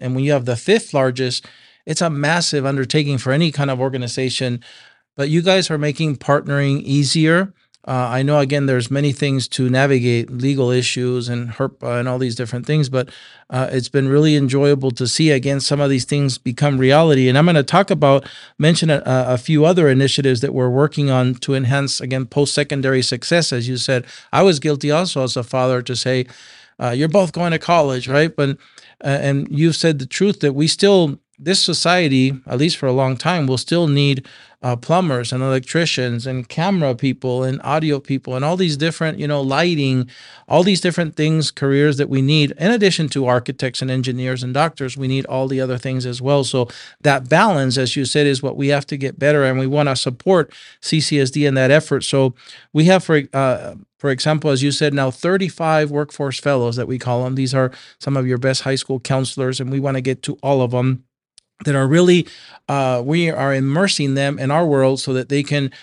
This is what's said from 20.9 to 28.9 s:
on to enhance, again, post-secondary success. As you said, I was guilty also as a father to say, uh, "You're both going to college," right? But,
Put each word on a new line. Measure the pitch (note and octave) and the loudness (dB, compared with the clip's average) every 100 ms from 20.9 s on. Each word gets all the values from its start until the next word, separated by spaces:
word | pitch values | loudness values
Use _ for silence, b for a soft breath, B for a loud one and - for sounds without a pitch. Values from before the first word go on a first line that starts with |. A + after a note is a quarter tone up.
| D3+ C#3+ | 0 0
on | B2+ B2+ B2+ | 2 0 -2
to | - C3+ | -4 -2
enhance, | B2 C#3 C3+ - | 0 0 -2 -6
again, | C3 C3 B2+ | -6 -6 -2
post-secondary | C#3+ C#3+ - C#3+ C#3+ C3 C3 | -2 0 0 -2 -2 0 0
success. | A#2+ B2 - E3+ D#3+ | 0 -4 0 0 0
As | B2 A#2+ | -2 -4
you | B2+ | -4
said, | - B2+ B B B | -2 -2 B B B
I | C#3+ | 2
was | F#3+ D3 | 4 2
guilty | D#3 C#3+ D3 | 0 -2 0
also | D3+ F#3 C#3+ | 0 -2 -2
as | B2+ B2+ | -4 -4
a | |
father | A#2 C3 B2+ B2+ | -4 -2 0 0
to | A#2 A#2+ | -4 -4
say, | B2+ B2+ B2+ B B B B - | -2 -2 -4 B B B B -8
uh, | B2 | -4
"You're | B2 D#3+ | -2 2
both | G3 F3+ | 2 2
going | E3 F3 | 0 -2
to | E3 | -2
college," | - E3+ C#3+ B2+ B2 | 2 2 2 -2 0
right? | C#3+ E3 | 0 0
But, | D#3 C#3 C#3 B B B | 0 -2 -2 B B B